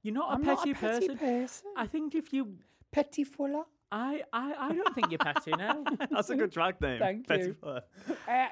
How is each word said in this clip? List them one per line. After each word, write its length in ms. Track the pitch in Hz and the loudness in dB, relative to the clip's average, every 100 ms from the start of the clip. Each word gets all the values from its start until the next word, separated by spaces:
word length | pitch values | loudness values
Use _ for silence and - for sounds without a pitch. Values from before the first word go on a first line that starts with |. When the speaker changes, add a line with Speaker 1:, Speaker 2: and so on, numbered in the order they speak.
Speaker 1:
You're 100 | 214 | -4
not 180 | 233 330 | -2 0
a 40 | 262 | 2
Speaker 2:
I'm 60 | |
not 180 | 302 370 | 4 2
Speaker 1:
petty 120 | 320 | 2
Speaker 2:
a 40 | - | 0
petty 320 | 220 233 381 | 0 2 0
Speaker 1:
person. 100 | 247 | 0
Speaker 2:
person. 560 | 277 240 247 - 403 392 | 0 0 -2 -6 -10 -6
Speaker 1:
I 100 | 226 | -2
think 280 | 311 311 320 | -2 -2 -2
if 160 | 302 | -2
you 240 | 269 220 180 - _ - | -2 -4 -8 -20 _ -2
Speaker 2:
Petty 340 | 294 285 - 277 | 0 0 0 -4
fella. 400 | - 277 294 320 _ - | -2 -2 -2 -6 _ -8
Speaker 1:
I, 320 | 214 262 294 - | -4 -2 -4 -4
I, 220 | 233 269 294 285 | -4 -4 -4 -2
I 40 | |
don't 220 | 330 403 254 | 0 0 2
think 160 | 214 | 0
you're 60 | 160 | 2
petty, 340 | 147 - - | 2 2 0
no. 320 | 156 202 302 | 0 0 0
Speaker 3:
<laughs> 260 | 294 - 285 | 0 -2 0
That's 180 | 285 202 | 0 0
a 60 | 262 | 2
good 120 | 202 | 0
drag 280 | 165 175 185 | 2 0 2
name. 180 | 143 123 | 0 2
Speaker 2:
Thank 280 | 131 208 262 | 0 0 2
Speaker 3:
Petty 200 | 170 180 | 2 2
Speaker 2:
you. 60 | - | -4
Speaker 3:
fella. 280 | 147 127 - - - - - | -8 -8 -10 -14 -8 -6 0
Speaker 2:
Uh, 220 | 247 254 | 2 0